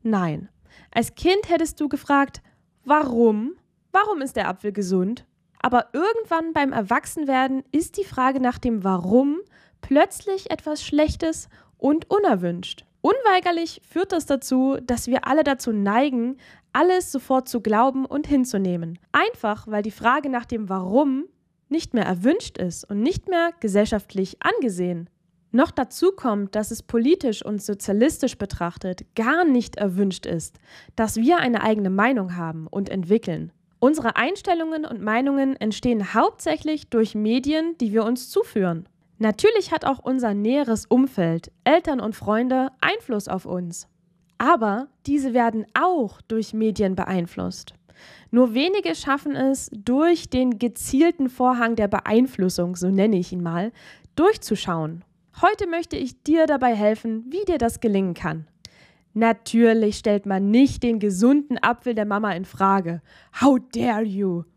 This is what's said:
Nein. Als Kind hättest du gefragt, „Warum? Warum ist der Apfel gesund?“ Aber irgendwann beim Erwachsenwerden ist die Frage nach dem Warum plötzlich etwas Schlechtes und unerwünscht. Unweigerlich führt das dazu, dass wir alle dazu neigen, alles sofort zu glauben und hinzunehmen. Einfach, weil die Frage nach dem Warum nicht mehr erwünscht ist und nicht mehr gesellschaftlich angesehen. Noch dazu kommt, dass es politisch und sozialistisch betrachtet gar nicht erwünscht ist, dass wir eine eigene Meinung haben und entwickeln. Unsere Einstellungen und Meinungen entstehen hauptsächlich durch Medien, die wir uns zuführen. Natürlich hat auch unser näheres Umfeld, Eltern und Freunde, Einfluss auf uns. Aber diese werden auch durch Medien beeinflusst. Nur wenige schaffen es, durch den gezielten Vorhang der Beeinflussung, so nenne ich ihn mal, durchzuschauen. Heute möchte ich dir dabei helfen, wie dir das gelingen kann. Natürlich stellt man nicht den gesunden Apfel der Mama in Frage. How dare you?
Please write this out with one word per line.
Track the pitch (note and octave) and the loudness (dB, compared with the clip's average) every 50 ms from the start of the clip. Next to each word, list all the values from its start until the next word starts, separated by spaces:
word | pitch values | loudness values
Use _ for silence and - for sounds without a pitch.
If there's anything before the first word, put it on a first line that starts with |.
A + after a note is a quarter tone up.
Nein. | - A3+ G#3+ G3 F3+ E3 D3+ D#3 F3+ - _ _ _ _ _ - - _ | 0 0 0 0 0 -2 -4 -6 -10 -14 _ _ _ _ _ -20 -20 _
Als | - A3+ A#3 - _ | -4 -4 -4 -4 _
Kind | - - E4+ F#4+ G4+ G#4+ - | -2 2 2 2 2 2 0
hättest | E4+ D#4 E4 D4+ - - | 0 0 0 -4 -4 -6
du | D4+ C#4 | -4 -4
gefragt, | D4 C#4+ - - C#4+ C#4 C#4 C4+ - - _ _ _ _ _ _ _ _ _ | -4 -6 -2 0 2 2 2 0 -4 -20 _ _ _ _ _ _ _ _ _
„Warum? | B3+ D4 D4+ D4+ C4 A#3+ A#3 A#3 A3+ G#3+ G#3 A3 C#4 F#4 _ _ _ _ _ _ _ | 2 2 2 2 0 2 4 4 4 4 2 -4 -6 -8 _ _ _ _ _ _ _
Warum | - F#4+ G#4+ G#4 G4+ D#4 | 0 0 2 2 -2 -4
ist | C4+ C4 - | -4 -4 -4
der | A#3 F#3+ E3+ | -2 -2 -2
Apfel | F#3 - - G#3 | -4 -4 -6 -6
gesund?“ | F#3+ G#3 G3+ F3+ F#3+ F#3 F3+ G3 A#3+ - - _ _ _ _ _ _ _ | -4 -4 -2 0 0 0 2 0 -4 -6 -12 _ _ _ _ _ _ _
Aber | - B3 B3 A#3+ - _ - | -2 2 2 2 0 _ -4
irgendwann | C4+ F4 G#4 A4+ A#4 A4 - E4+ E4 E4 E4 | -2 -2 0 0 -2 -2 -2 -4 -2 -2 -2
beim | D#4+ D#4 C#4+ C4+ - | -2 0 0 0 -2
Erwachsenwerden | A#3 G3+ F#3+ A#3 D4 - - - E4+ D4+ C4+ C4+ B3+ C4 C4 C4+ C4 - _ | -4 -2 0 -2 -2 -2 -6 -8 -6 -2 0 0 0 0 0 -2 -4 -6 _
ist | - D4+ E4+ - - | -4 -4 -4 -2 -6
die | G4+ F#4+ | -8 -8
Frage | - - C4+ B3 C4 C4+ C4+ | -6 -4 0 0 0 0 0
nach | B3+ B3 B3 - | -2 -2 -2 -2
dem | - B3 A3+ G#3+ F3+ | -4 -2 -2 0 0
Warum | G3 F#3+ F3+ E3+ F#3 G#3 B3+ C#4 C#4+ D4 F4 G#4 _ _ _ _ _ _ _ | 0 0 0 0 2 2 4 4 2 -2 -4 -8 _ _ _ _ _ _ _
plötzlich | - - C4+ D4 F4 G4 - - - G4+ F#4+ F#4+ - - | -6 0 2 2 2 2 -2 -10 -6 -6 -6 -6 -6 -8
etwas | E4 - - D#4 D4+ D4 - | -10 -8 -6 -8 -8 -8 -6
Schlechtes | - D4 D4 D4+ D#4 - - E4+ D#4+ D#4+ - - _ _ _ _ _ _ _ | -2 0 2 2 2 0 -2 -4 -4 -4 -6 -12 _ _ _ _ _ _ _
und | - C4+ D4 D#4+ - _ | 0 2 2 0 0 _
unerwünscht. | - G#4 G4+ F4 A3+ F#3 F3+ F3 F3 F3 F3+ - - - _ _ _ _ | 0 2 4 2 2 2 0 -4 -4 -6 -8 -12 -14 -14 _ _ _ _
Unweigerlich | - D4 G#4 C#5 B4 G#4+ F#4 F#4 - F4+ F4 E4+ E4+ D#4+ - - _ _ | 0 0 0 2 2 2 2 2 2 0 -2 -2 -4 -6 -10 -16 _ _
führt | - D#4+ F#4+ G4 | -4 -4 -2 -2
das | F#4 E4 D4 | -2 -4 0
dazu, | - C#4 C4 - - C4 B3+ C4 C4+ C4+ C4+ B3+ | -2 -2 -2 0 -2 0 2 2 2 0 -2 -2
dass | - A#3+ A#3 - | -4 -4 -4 0
wir | B3 B3 - - | -2 -2 -2 0
alle | - C4+ D#4 D4+ | 0 2 2 2
dazu | C#4+ C4+ C4 - A#3+ | 2 0 -2 -2 -4
neigen, | A3 G#3 G3 G3 G#3 A#3 C#4 D4 B3+ A#3+ A#3 B3 C4+ - - - - _ _ _ - | -2 0 0 2 2 2 2 2 0 -2 -2 -2 -6 -8 -14 -20 -20 _ _ _ 0
alles | B3 D#4+ F4+ F#4 F#4 F4 - | 2 4 4 4 2 0 -2
sofort | - C4 - - C4 C4 B3+ - | -8 -8 -2 0 0 0 0 -2
zu | - A#3+ | -6 -4
glauben | G3 G#3+ G#3+ G#3+ A#3+ C4+ C4 C4+ C4 | 0 2 4 4 4 2 2 -2 -4
und | - - F#3+ - | -4 -4 -6 -2
hinzunehmen. | - D4 C4+ B3+ B3 - G3 G3 F#3 F3 E3+ E3+ E3 E3+ - _ _ | 0 2 2 2 0 -2 -2 -2 -2 -2 -4 -6 -8 -12 -14 _ _
Einfach, | - C#4+ F4 A4 - - - G#3+ G#3+ G#3+ - | 0 2 2 2 -2 -4 -4 -4 -4 -4 -6
weil | A3 G#3+ G#3 | -4 -4 -4
die | G3+ A3 | -4 -4
Frage | - - G#3 A#3 B3+ D4+ C#4+ C#4+ | -8 2 2 4 4 4 0 -2
nach | B3+ A#3+ A3+ | -4 -4 -4
dem | - B3 A3 G#3+ F#3 | -4 -6 -6 -4 -4
Warum | F#3+ F#3+ F#3 F#3 G3+ C4 D4+ C#4 C4 C4+ D#4+ - _ _ _ _ _ _ _ _ | -4 -4 -2 2 2 2 4 4 0 -2 -4 -8 _ _ _ _ _ _ _ _
nicht | C#4 E4 - - - | -4 -4 -4 -2 0
mehr | A3+ - | 0 0
erwünscht | - F#3 F3 F#3 B3+ E4+ G#4+ - - _ - | 0 -2 2 2 2 2 2 -2 -8 _ -6
ist | F3+ F3+ E3+ - - _ | -6 -6 -6 -10 -10 _
und | G#3 G3+ | -4 -2
nicht | A3 D4 F#4+ - _ - | 0 0 -2 -2 _ -2
mehr | F#4 E4+ E4+ E4+ E4+ _ | 0 0 0 -2 -2 _
gesellschaftlich | - G#3+ F#3 G3+ G#3+ A3 A#3 G3+ - _ - G3 F#3+ F#3 - _ | -4 0 2 2 2 2 -2 -6 -6 _ -4 -4 -4 -4 -6 _
angesehen. | - E3+ A4 A#4+ C#4 A#3 F#3 F3+ F3+ F3+ F3 E3 E3+ - _ _ _ _ _ _ _ _ | -2 -2 0 0 -2 -2 -2 -2 -4 -4 -4 -6 -8 -14 _ _ _ _ _ _ _ _
Noch | - A#3+ D4+ E4+ | 2 2 2 2
dazu | - - B3+ - - - E4+ F#4 | 0 -6 -6 -6 -4 0 0 0
kommt, | F#4+ - - B3 G#3 G#3 G3+ G3 - | 0 0 -4 -2 -2 -2 -4 -4 -4
dass | G#3+ G#3+ - | -4 -4 -4
es | A#3 - | -8 -12
politisch | - - - A#3 A#3 C#4 F4 F#4+ - B3 G#3 - - | -8 -2 -2 2 4 4 2 2 2 -2 -2 -2 -6
und | - G#3+ G3+ | -6 -6 -6
sozialistisch | - - G3+ G3+ - - G3 G#3 A#3+ D#4+ D#4 - - B3 - _ | -4 -6 -8 -6 -2 -2 2 4 4 2 2 0 -4 -4 -2 _
betrachtet | G3+ G3 - - F3 E3+ - - - F#3 F3+ - - _ _ | -8 -8 -6 -6 -6 -6 -6 -8 -8 -8 -8 -8 -12 _ _
gar | - A3 A#3 D4+ E4+ F4+ | -2 0 2 2 2 4
nicht | D#4+ C4 B3 A3 - - | 4 4 2 0 -2 -6
erwünscht | - G#3 G3 F3 F#3+ G3+ G3 F3 - - | -4 -4 -2 0 0 0 0 -2 -6 -6
ist, | - F3 E3 - - _ _ _ _ - - - - _ | -6 -6 -6 -6 -10 _ _ _ _ -20 -20 -20 -12 _
dass | - A3 G#3+ - | -2 -2 -2 0
wir | A3 A3+ C#4 F4 E4+ | 0 2 4 4 4
eine | - B3 A#3 G#3 - | 2 0 0 0 2
eigene | A3 A3 G#3+ G3+ F#3 | 0 0 0 0 -2
Meinung | F#3+ G3 G#3 B3 C4+ A3+ F#3+ F3+ F3 | 0 2 2 2 2 0 -2 -4 -6
haben | F3 E3+ D#3+ D#3+ D#3+ D#3+ - | -6 -6 -8 -8 -10 -12 -8
und | - G3 G3 - | -6 -6 -6 -4
entwickeln. | - G3 F3 E3+ G#3 A3+ - F#3+ D#3+ D#3+ D#3+ E3 _ _ _ _ _ _ | -6 -6 0 0 0 0 0 -4 -6 -6 -8 -12 _ _ _ _ _ _
Unsere | - C4 D#4 D#4 A#3+ A3+ - | 2 2 2 2 -2 -2 0
Einstellungen | - A#3 D4 G4 - - G4+ F4 E4+ D#4+ D#4+ D#4+ D#4 D4+ | 2 0 0 -2 -4 -2 -2 0 0 0 -4 -4 -6 -6
und | - A#3+ G3+ | -8 -8 -6
Meinungen | F#3+ G#3 A3 A#3 C4+ C#4 C#4 C#4 C4+ C4+ C4+ | -2 0 0 2 2 2 2 2 0 0 -2
entstehen | - - G#3+ G3+ - - B3 A#3+ G#3+ G3 - - | -2 -2 -4 -4 -2 0 0 0 0 -2 0 2
hauptsächlich | A3 D4+ G#4+ A4+ - - E4+ D#4 D#4 - D#4 D#4 D4 - _ | 2 2 2 0 -4 -4 -4 -4 -4 -4 -6 -6 -6 -6 _
durch | - A3+ A3 G#3+ - | 0 0 0 0 -2
Medien, | G#3+ G#3+ G#3+ A#3 C4+ B3+ C#4 D#4 D#4 D#4+ E4+ E4 _ | -2 0 0 0 0 0 0 -2 0 -2 -4 -4 _
die | B3 G#3+ | -4 0
wir | G3+ A3+ G#3+ | 0 0 0
uns | A3+ B3+ B3 - - | 0 -2 -4 -6 -4
zuführen. | - F#4+ A#4 - - G#3+ F#3+ F3+ E3+ E3 - _ _ _ _ _ _ _ | -2 -2 -2 0 -2 0 0 0 -2 -4 -10 _ _ _ _ _ _ _
Natürlich | A3 G#3+ G#3 - - G#4+ A#4 G#4 - - | -2 0 0 4 2 4 4 2 -2 -2
hat | E4 - - | -4 -2 -2
auch | - C4+ - | -2 -4 -2
unser | _ - C4 C4 A#3+ G#3+ G#3 | _ -4 -2 0 0 -2 -2
näheres | G3+ G#3 A3+ B3+ D4 C#4+ A#3 A3+ G#3+ - | 0 0 0 0 0 2 0 -2 -2 0
Umfeld, | _ A3 B3 C4+ C4 - - F3 E3 E3 E3 - - _ _ _ | _ 2 4 4 2 0 -2 0 0 0 -2 -6 -10 _ _ _
Eltern | B3 D4+ F4+ F4 E4 C#4+ B3 | 4 4 4 4 0 -4 -2
und | G3+ A3 A3 | -4 -6 -8
Freunde, | - - G3+ G#3+ A3 B3 B3+ C4 C4 C4 C4+ _ _ | -6 -2 0 0 2 2 2 2 0 0 -2 _ _
Einfluss | - D#4 G4 A#4 - - A#3 G#3 G3 | 0 0 0 -2 -4 -4 -4 -4 -4
auf | - F#3+ F#3 - | -4 -6 -6 -6
uns. | - F#3 F3+ F3+ E3+ E3+ - - _ _ _ _ _ _ _ _ _ _ - | -6 -6 -6 -6 -8 -10 -14 -18 _ _ _ _ _ _ _ _ _ _ -4
Aber | A3+ C#4 E4+ A#3+ A3 G#3 G3 A3+ C#4 - _ _ _ | 2 2 2 4 2 -2 -2 -2 -6 -10 _ _ _
diese | C#4 C#4+ D4 C4+ C4+ A3+ | -2 0 0 0 2 2
werden | B3 A#3 A#3 A3 A3 G#3 _ _ | 2 2 2 0 -2 -8 _ _
auch | B3+ D#4 F#4 F#4 D#4+ A#3 G3 - - | 2 2 2 2 0 -2 -4 -6 -14
durch | - _ A3+ A3 G#3+ - - | -8 _ -4 -4 -4 -4 -2
Medien | A3 A3 A3 F#3+ - G#3 F#3+ F#3+ | 0 0 0 0 0 0 0 0
beeinflusst. | F3+ F3+ - F#3+ F#3 E3+ F3 - F#3+ F3+ F3+ F#3 - - - _ _ _ _ _ _ - - - - - - | -2 -4 -2 -2 -2 -2 -4 -6 -6 -6 -6 -8 -10 -16 -20 _ _ _ _ _ _ -20 -20 -20 -20 -10 2
Nur | - A#3+ B3+ A#3+ | 4 4 4 4
wenige | G#3+ B3+ C#4+ F4+ G4 G#4 E4+ E4+ E4 | 4 0 0 2 0 0 -2 -2 -6
schaffen | - - C#4+ C4+ C#4+ - D4+ C4+ | -4 -2 -2 -2 -2 -2 -4 -2
es, | C4+ C4 C4+ C4+ C4 - - | 0 0 0 0 -2 -6 -12
durch | - G#3 G3+ - B3 C#4 D#4 E4+ F4 D#4+ - - | -14 -8 -2 0 2 4 4 4 2 2 -2 -4
den | - B3+ B3+ B3+ A#3+ G3+ | -2 0 0 0 0 0
gezielten | B3 A#3+ A#3+ - - - - C4 D#4+ E4+ E4+ - C4+ B3 | -2 -4 -4 -6 -6 -2 2 4 4 4 4 0 -4 -4
Vorhang | - - B3+ B3+ B3+ A#3+ A#3 A3+ A#3 | 0 2 2 2 2 2 0 0 0
der | A3 G#3 G3+ | 0 0 0
Beeinflussung, | G#3+ - - - G#3+ A#3 B3+ C4 - - F#3 F#3 - - F3 F3 F3+ | 0 -2 -2 2 2 2 2 2 0 -2 -2 -2 0 -2 -4 -4 -4
so | F3 F3+ F#3 | -2 -2 0
nenne | G3 F#3+ G3 A3+ G#3+ | 2 4 4 4 2
ich | F3+ F3+ - | 0 -2 -4
ihn | - F3+ | -6 -6
mal, | F3 E3 E3 E3+ F#3+ A3+ - - - - - _ _ _ _ | -6 -4 -4 -4 -4 -6 -8 -14 -20 -20 -20 _ _ _ _
durchzuschauen. | - D#4+ G4 A4 - - - G#3+ G3 - - E3+ E3 D#3 D3+ D#3+ E3+ - _ _ _ _ _ _ - | 2 4 4 2 2 -2 -4 -4 -4 -2 -4 -4 -4 -4 -6 -8 -12 -18 _ _ _ _ _ _ 0
Heute | E4+ F#4+ G#4+ - G#4 | 2 2 2 0 -4
möchte | F4 E4 E4+ E4 _ D#4 | -4 -4 -6 -6 _ -8
ich | C#4+ C4+ A#3+ - _ | -8 -8 -8 -10 _
dir | _ D4 D#4 E4 D#4+ | _ 0 4 4 4
dabei | D4+ D4 C4 C4 B3 A3+ | 4 2 2 2 0 0
helfen, | G3+ G#3 G#3 A3 G#3+ - A3+ A3 A3 A3+ B3+ | 2 2 2 0 0 -4 -6 -6 -6 -8 -8
wie | D4 F#4+ G#4 | -6 -4 -2
dir | F#4 E4+ | -2 0
das | C4+ A#3 A#3 A3+ - | 0 0 -2 -2 -2
gelingen | - A3+ G3+ G3 G3 F3+ | -2 0 2 2 0 -2
kann. | E3+ - - D#3+ D#3+ D#3+ D#3 _ _ _ _ - _ _ - _ _ _ _ _ _ | -4 -6 -6 -6 -6 -6 -10 _ _ _ _ -20 _ _ -20 _ _ _ _ _ _
Natürlich | G#3+ A3+ A3+ A3+ A3+ _ - - A3+ A#3 A3+ A3+ A3+ A3 G#3 G3+ | 2 2 2 2 0 _ -2 2 4 6 6 6 4 2 0 -2
stellt | - - A3+ G#3 G3+ - | -2 0 0 0 0 0
man | G3+ F#3+ F#3+ G3 G3+ | -2 -2 0 2 4
nicht | G#3+ B3 C#4 C4 - - | 6 6 6 6 4 -2
den | - A#3+ A3+ G#3+ | -2 -2 -2 0
gesunden | G3+ G#3 F#3+ F3+ A3+ B3 C#4+ D4 C#4+ - B3+ - | 0 -2 2 4 4 6 6 4 2 -2 -4 0
Apfel | - G#3+ B3 - _ B3 A#3 | 0 0 0 0 _ -4 -2
der | A3 G#3 | -2 -2
Mama | G#3 G3+ G#3 A3 G#3 | -2 -2 -2 -2 -2
in | F3 E3+ F#3+ | -4 -4 -8
Frage. | - - - G3 G3 G3 G3 F3+ E3 E3+ D#3+ _ _ - - _ _ - - | -10 -2 2 2 4 4 2 0 -2 -6 -8 _ _ -20 -20 _ _ -4 4
How | A#3+ C#4 C4+ B3 B3 _ | 4 4 4 4 0 _
dare | - A#3 A#3 B3 A3 G#3+ A3+ | -4 -2 0 0 0 0 -2
you? | G#3+ F#3+ G3 G3+ F#3+ F3 E3+ E3 _ _ | -4 -2 -2 -2 -2 -2 -2 -6 _ _